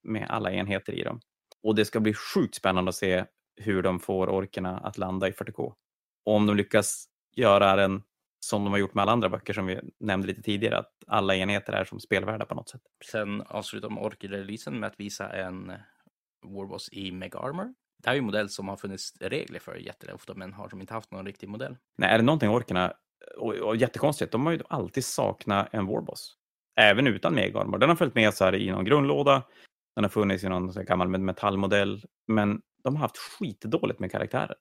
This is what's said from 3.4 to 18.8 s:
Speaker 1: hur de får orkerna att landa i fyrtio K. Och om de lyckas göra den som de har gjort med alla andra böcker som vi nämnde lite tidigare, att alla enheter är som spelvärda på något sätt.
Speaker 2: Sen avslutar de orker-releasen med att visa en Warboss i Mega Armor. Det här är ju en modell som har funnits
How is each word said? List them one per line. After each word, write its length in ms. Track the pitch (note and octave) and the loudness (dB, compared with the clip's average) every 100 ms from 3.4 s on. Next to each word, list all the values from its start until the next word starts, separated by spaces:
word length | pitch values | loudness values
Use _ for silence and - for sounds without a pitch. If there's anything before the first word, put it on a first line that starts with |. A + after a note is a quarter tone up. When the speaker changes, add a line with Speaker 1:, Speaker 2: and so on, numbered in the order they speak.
| _ - | _ -8
Speaker 1:
hur 280 | G#2+ F#2+ | -2 0
de 160 | F#2 F2+ | 2 0
får 300 | - F#2+ F#2 | -2 -2 0
orkerna 480 | F#2+ F#2+ - F#2 F#2 | 0 -2 -6 -6 -6
att 200 | - - | -8 -6
landa 300 | F#2 F#2+ F#2+ | -6 -2 -2
i 60 | |
fyrtio 180 | - - | -4 -10
K. 240 | - - - _ _ _ _ - | -8 -8 -10 _ _ _ _ 2
Och 100 | G#2+ | 4
om 100 | G#2 | 6
de 100 | G#2 | 4
lyckas 480 | G2 G#2+ G2 - - _ _ - | 4 2 2 -2 -12 _ _ 2
göra 400 | A#2 G2+ G2 G2 | 6 8 8 6
den 280 | G2 F#2+ - _ _ _ | 4 2 -6 _ _ _
som 240 | - G#2+ | -4 -2
de 100 | G2+ | 2
har 60 | G2+ | 0
gjort 140 | G2 | 0
med 80 | G2+ | 2
alla 100 | G2+ | 4
andra 180 | A#2+ G2 | 4 2
böcker 240 | F#2+ - | 0 -4
som 120 | F#2+ F#2+ | -4 -4
vi 140 | F#2 - - | -4 -8 -8
nämnde 280 | G#2+ F#2+ F#2+ | -2 0 -2
lite 140 | F#2+ | -4
tidigare, 360 | - G2+ A2 - | -4 -2 0 -2
att 160 | - _ - | -4 _ -2
alla 280 | G#2+ G2 F#2+ | 0 2 2
enheter 380 | F#2+ G2+ - | 2 -2 -2
är 100 | G2+ | -4
som 160 | F#2+ G2 | -4 -8
spelvärda 460 | - G2 G2 A2 - | -2 -2 0 -4 -6
på 100 | - | -8
något 140 | - | -10
sätt. 120 | B2+ _ _ - | -18 _ _ -8
Speaker 2:
Sen 300 | A2+ G2+ G#2 | -6 -4 -6
avslutar 480 | G#2 G2+ - A2 G#2+ | -8 -8 -8 -10 -8
de 100 | G#2+ | -6
orker-releasen 800 | G#2+ - G2 G2 G2 A2 - B2+ | -6 -8 -10 -8 -8 -10 -10 -8
med 80 | G#2 | -8
att 120 | - | -8
visa 300 | G2+ - G2 | -10 -10 -8
en 440 | G2 F#2 F#2 G2 F#2 G#2 _ _ _ _ _ - | -6 -8 -8 -12 -14 -18 _ _ _ _ _ -16
Warboss 440 | G2 G2 F#2 - | -12 -12 -12 -12
i 200 | G2 F#2+ | -10 -10
Mega 280 | F#2 F#2 - | -10 -10 -8
Armor. 340 | C3+ E3+ A3+ - _ _ | -8 -8 -10 -14 _ _
Det 60 | - | 0
här 40 | |
är 20 | C#3 | 0
ju 40 | |
en 60 | A#2 | 0
modell 240 | G#2 G2+ | -2 -2
som 180 | - G2 | -6 -8
har 100 | |
funnits 360 | G2 | -8